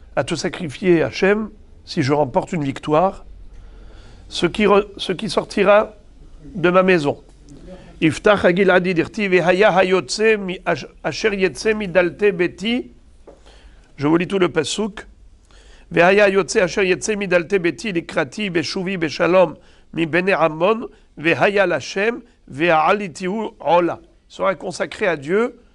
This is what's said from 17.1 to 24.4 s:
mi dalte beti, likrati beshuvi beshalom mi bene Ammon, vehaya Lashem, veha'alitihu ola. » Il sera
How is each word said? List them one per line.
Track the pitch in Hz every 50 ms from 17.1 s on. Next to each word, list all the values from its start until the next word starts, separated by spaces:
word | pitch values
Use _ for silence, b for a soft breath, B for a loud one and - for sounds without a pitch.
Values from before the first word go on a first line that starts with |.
| 214
mi | 202 202 185
dalte | 180 180 170 175 202 196
beti, | 170 170 160 - - 220 185
likrati | 170 160 - - 175 156 - - - 214 196
beshuvi | 165 165 147 - - 196 180 185 196 180
beshalom | 160 151 - - 175 165 180 190 180 156 143 b b b b b b b -
mi | 151 165
bene | 156 139 175 180 190 185
Ammon, | 147 160 160 156 156 170 196 226 226 - - b b b b b -
vehaya | 147 165 156 127 160 214 196 202 196
Lashem, | 180 170 143 117 - - 196 202 226 240 - 240 b b b b -
veha'alitihu | 127 131 160 175 160 156 151 170 202 214 208 180 131 - 185 180 196 226 214 - - _
ola. » | 147 147 165 175 175 165 131 113 - _ _ _ _ _
Il | -
sera | -